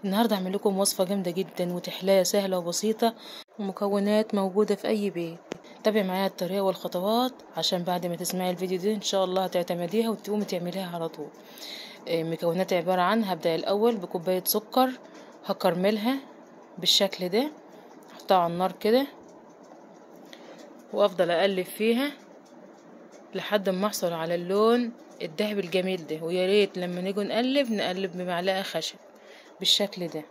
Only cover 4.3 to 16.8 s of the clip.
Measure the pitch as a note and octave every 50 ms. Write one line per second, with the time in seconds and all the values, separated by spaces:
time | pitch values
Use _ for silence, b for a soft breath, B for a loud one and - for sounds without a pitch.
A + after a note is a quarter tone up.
4.3 | - G3+ G3 F#3+ F3+ G3+ G#3+ G#3 G#3 - - - A3 G#3+ G3+ G3 F3 E3+ E3+ E3
5.3 | E3 E3+ - - - - B B B B - A3 G#3 A3 G3 F#3 F#3 F#3+ G3 F#3+
6.3 | F#3 - F#3 E3+ F#3 G3+ G3 F#3+ F#3 F#3 - F3 - F3+ F3+ G3+ A3 A#3 B3+ B3+
7.3 | B3+ - - - - E3 E3 - F#3+ F3+ F3 F3+ F3+ F3+ F3 F3 F3 E3 F3+ F3
8.3 | - F#3 F#3 F3+ F3+ F3 F#3 F3+ F#3 F3+ F3 G#3 G#3+ G#3 F#3+ - - G3 F#3+ F#3
9.3 | F#3 F#3+ F#3 F3+ F3+ F3+ F3 - F3+ E3+ F3 F3 F3 A3+ A3+ A3+ G#3+ - - G3
10.3 | G#3 G#3+ G3+ G3 G3 F3 F3 F3+ E3+ F#3+ F#3+ F3 E3+ E3+ E3 E3 - - D3 C#3
11.3 | - B B B B B B B B B B B B B - - E3+ E3 D#3+ E3
12.3 | E3 D#3+ - E3+ E3 F3+ F#3+ F#3 F#3+ F3 E3 F3 F#3 F#3 F3 F3+ G#3+ A#3 A3 F#3+
13.3 | F3+ D#3+ - F3 D#3+ E3 - - G3 G#3 A3 A#3+ A#3+ G#3 F3 - - F#3 E3 G3
14.3 | F#3 F#3 F3+ - - G#3 G#3 - - B3+ B3+ B3+ B3+ - B B B B B B
15.3 | B B - - G3 - - F#3 E3+ F3+ F3+ G3+ A3 G#3 G3+ A#3+ C4+ C4+ - -
16.3 | - - - - - - - - - -